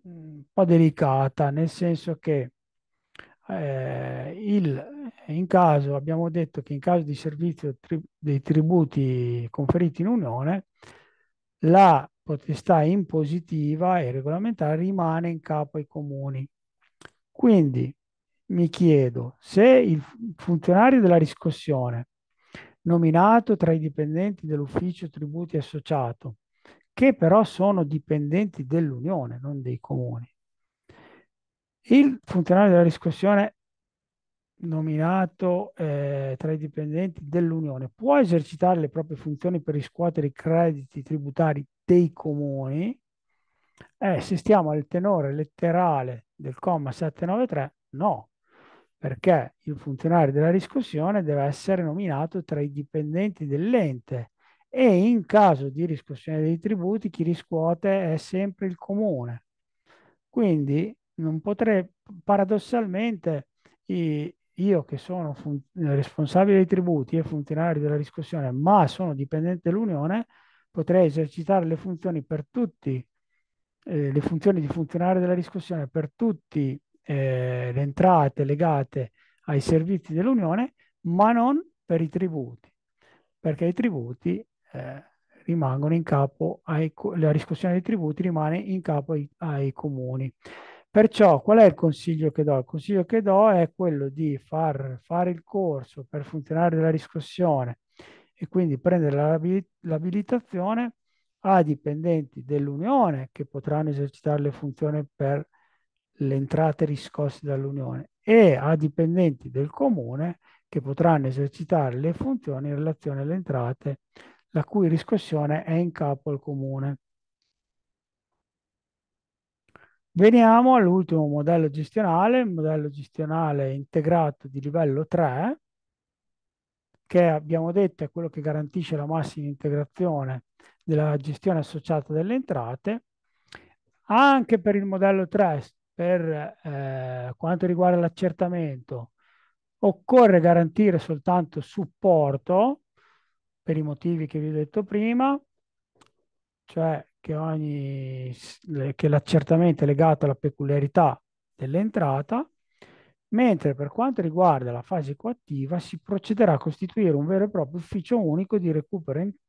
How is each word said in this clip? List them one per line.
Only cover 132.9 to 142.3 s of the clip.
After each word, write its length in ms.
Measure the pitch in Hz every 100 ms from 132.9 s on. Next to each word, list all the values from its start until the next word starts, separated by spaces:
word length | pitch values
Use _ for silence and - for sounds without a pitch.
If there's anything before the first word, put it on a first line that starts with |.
| 226 - _ _ _ _ - _ _ _ _
Anche 560 | - 220 277 269 226 220
per 160 | 208 202
il 100 | 196
modello 420 | 190 196 190 180
tre, 360 | 208 185 147 - _ _
per, 300 | - 175 180 160 151 147 -
eh, 680 | 156 139 135 135 127 127 123 -
quanto 300 | 165 175 180
riguarda 320 | 175 180 175
l'accertamento, 1160 | 170 - 185 165 180 175 156 127 - 127 120 _ _ _ _ _ _ _
occorre 600 | 202 - - 247 220 180
garantire 600 | 170 170 165 185 208 165
soltanto 600 | - 151 - 180 156 151
supporto 1200 | - - 156 _ 185 160 143